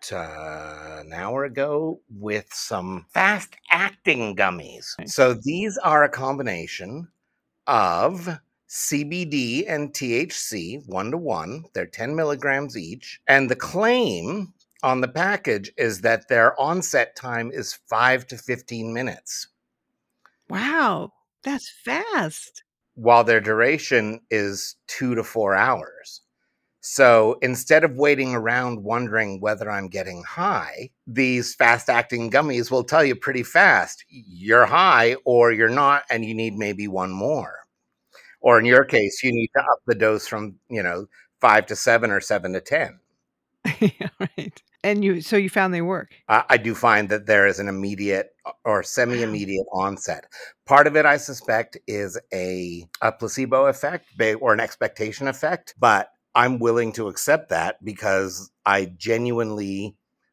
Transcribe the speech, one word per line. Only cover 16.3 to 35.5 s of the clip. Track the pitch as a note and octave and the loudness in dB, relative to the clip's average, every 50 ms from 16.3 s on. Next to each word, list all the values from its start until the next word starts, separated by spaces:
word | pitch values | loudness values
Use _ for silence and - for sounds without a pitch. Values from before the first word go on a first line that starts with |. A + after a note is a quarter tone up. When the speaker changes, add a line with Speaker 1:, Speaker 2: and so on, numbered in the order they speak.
| B2+ A#2 A2+ B2+ - - | 4 6 6 6 4 2
Speaker 1:
onset | C3+ D3+ E3+ F#3 E3+ - - C3+ A#2 - - | 0 -2 -2 -2 -2 0 0 0 0 0 -4
time | - - B2+ A#2+ A#2 A#2 A#2+ | -12 -10 -8 -6 -6 -6 -6
is | C3+ - A2 - - - _ - | -8 -8 -10 -10 -12 -14 _ -4
five | A2+ A2 B2 B2+ C3 B2+ B2+ | 0 2 4 4 2 2 -2
to | - B2+ | -6 -16
fifteen | A2+ - - B2 B2 - - A#2+ A#2 A2 A2+ A2+ | -12 -8 -6 -6 -6 -8 -10 -10 -8 -8 -6 -6
minutes. | A#2+ C3 A#2+ - - - - - - - - _ _ _ _ _ _ _ _ _ _ _ _ _ _ _ _ _ _ _ - | -6 -6 -6 -8 -10 -14 -14 -12 -12 -14 -14 _ _ _ _ _ _ _ _ _ _ _ _ _ _ _ _ _ _ _ -10
Speaker 2:
Wow, | - F#3+ A3+ C#4 D#4 E4 C#4+ A3+ F#3 - F3 - _ _ _ _ _ _ - | -6 -4 -4 -2 0 0 2 0 0 -2 -6 -10 _ _ _ _ _ _ -8
that's | C4+ C#4+ C4 - - - - - | -6 -6 -6 -8 -12 -20 -14 -8
fast. | A#3 C4 D#4+ G#4 A#4 G#4 D4 F#3 D#3 - - - - - - _ _ _ _ _ _ _ | -6 -6 -6 -4 -4 -2 -2 -2 -4 -6 -10 -18 -20 -20 -20 _ _ _ _ _ _ _
Speaker 1:
While | - A2+ A#2 A#2+ A#2 A#2 | 0 6 8 8 8 8
their | A2+ A#2 A2 | 6 4 2
duration | G2+ G#2+ A2 A2 A#2 C3 D#3 D3+ - - C3+ A#2+ G#2+ G#2+ A2+ A2+ _ - | 2 2 2 2 2 2 2 -2 -2 0 2 2 2 0 -4 -8 _ -4
is | A2+ G#2+ G2+ G2+ G2 F#2+ - - - _ _ | -2 -2 -2 -2 -4 -8 -10 -12 -14 _ _
two | - - - C3 B2+ B2 | -14 -10 -6 -4 -2 -2
to | A2+ A2 | -2 -4
four | - - A2+ G#2+ G2 G2 | -4 -2 -2 0 2 4
hours. | F#2+ A2 C3 B2+ F#2 D2+ - - - - - - - _ _ _ _ _ _ _ _ _ _ _ _ | 4 4 2 2 -2 -4 -10 -18 -20 -20 -20 -20 -20 _ _ _ _ _ _ _ _ _ _ _ _
So | - - - - C3+ B2 A#2 A2+ A2 A2 - - - | -14 -4 2 6 8 8 8 8 6 4 2 0 -2
instead | B2+ B2+ B2 - - D#3+ D#3 D#3+ | -4 -4 -2 2 4 6 6 6
of | D3+ B2+ | 4 2
waiting | B2+ C#3+ D3 D3 C3 C3+ B2+ B2+ | 2 2 2 2 2 0 -2 -2
around | A#2+ G#2+ A2+ A#2+ B2+ B2+ B2 A#2+ G#2+ G2 | -2 -2 0 0 0 -2 -2 -4 -6 -4
wondering | G#2 A2+ A#2+ B2 A2 G#2 A2 A2 G2+ G2 F#2+ | -4 -2 -2 -2 -2 0 -2 -2 -2 -4 -4
whether | G2 G#2+ G#2+ G2+ A2+ G#2+ | -2 -2 -2 -2 -4 -6
I'm | G#2 G2+ G2 F#2 | -6 -6 -6 -8
getting | F2 G2 F#2 F#2+ F2+ F2 F2 | -8 -8 -8 -8 -10 -14 -14
high, | - - - F3+ G3+ F#3 A2 D#2+ D2 - - A#2 C3 _ _ _ | -12 -8 -4 -2 -2 -2 -2 -4 -6 -10 -14 -14 -16 _ _ _
these | - A2+ C3 C3 B2+ B2+ B2 A#2 - - | -8 -2 0 0 2 0 0 -2 -4 -2
fast-acting | - C3 A#2 A#2 A#2+ - - B2 A#2 A#2 - B2 A#2+ A#2 A2+ | 0 2 2 2 2 0 0 0 0 0 -2 -4 -6 -4 0
gummies | G#2 C3+ D#3 D3+ B2+ A#2+ A#2 - | 2 2 2 2 0 -4 -2 -2
will | C3 B2+ A#2+ | -2 -2 0
tell | - D3 D#3+ D3+ | 2 2 2 4
you | C#3 B2 | 2 0
pretty | G2+ - D3 C3+ B2+ A#2 | -2 -4 -6 -4 -4 -4
fast, | - - E3 G3 F#3+ C3+ G2 E2+ - - - - _ | 0 2 4 6 6 6 4 2 0 -6 -16 -20 _
you're | - C3 A2 F#2+ F2+ F2 F#2 G#2 A2 A#2+ A#2+ | -20 -20 -20 -20 -18 -6 0 4 6 8 8
high | G#2 B2+ E3+ F#3 F#3 D3+ A#2+ A2+ A#2 B2+ C3+ - | 8 6 4 4 6 6 6 4 4 2 0 0
or | C3 B2 A#2+ A#2+ A#2 | 2 4 6 6 4